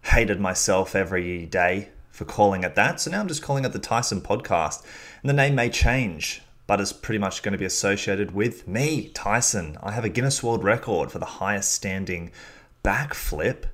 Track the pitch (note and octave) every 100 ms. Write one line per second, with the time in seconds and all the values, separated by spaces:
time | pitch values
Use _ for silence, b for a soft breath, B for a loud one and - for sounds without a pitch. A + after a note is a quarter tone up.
0 | - B2+ A2 F#2+ G2 F#2 - F#2+ F#2+ G2
1 | F#2 F#2 F2+ F2 E2 F#2 F2 F#2 G2+ -
2 | - - - - G#2 F#2+ F2+ F#2+ A#2 F3
3 | - F#3+ G3+ D3 - C#3 C3 - - A2+
4 | B2 G2 - G#2 - F2 D2+ - B B
5 | B B C#3 C#3+ C#3 C#3 A#2+ - B2 B2+
6 | A#2 D#2 - - - - - G2+ G2 -
7 | - A2 G2 - G#2 G2 F#2 - G2+ G2+
8 | - G2 G2+ F#2 A#2 - - G2+ C#3+ D3+
9 | - - - A2+ B2 G#2 D#2+ D2 G2 A2
10 | A2+ - C3+ C3+ A#2 A2+ G2 A#2 - F#2
11 | C#2+ - E2+ - F#2+ G2+ G2 - G2 F#2+
12 | F#2 F2+ E2+ B B B B _ G2+ G#2
13 | D3 - - D2+ F#2 B2+ -